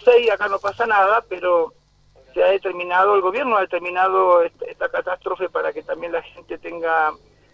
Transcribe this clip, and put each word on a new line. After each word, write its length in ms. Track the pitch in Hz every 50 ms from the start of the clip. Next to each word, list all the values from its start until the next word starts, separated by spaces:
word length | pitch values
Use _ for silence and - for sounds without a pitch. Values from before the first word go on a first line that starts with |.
| -
seis 240 | 247 240 240 240 220
acá 160 | 202 190 202 202
no 100 | 196 190
pasa 260 | - 202 196 - 233
nada, 400 | 226 214 202 190 196 214 233 - -
pero 460 | 185 175 175 180 175 170 160 - - _ _ _ _ _ _ _ _ _ _ _ -
se 80 | 180
ha 60 | 180 185
determinado, 640 | 196 190 - 190 175 175 175 180 180 185 190 202 208
el 60 | 196
gobierno 360 | 185 185 190 247 285 254 226
ha 40 | 202
determinado 800 | 190 - 180 175 175 180 180 180 185 190 190 190 190 180 175 175
esta, 220 | 170 175 - - -
esta 240 | - 175 - 180 175
catástrofe 600 | - 175 - 180 185 - - 185 185 175 185 170
para 240 | - 165 160 156
que 120 | 151 156 151
también 260 | - 156 160 170 170
la 120 | 170 165
gente 360 | - - - - - - 170 165
tenga 560 | - 170 170 170 165 165 165 160 156 156 151 - _ _ _ _ _ _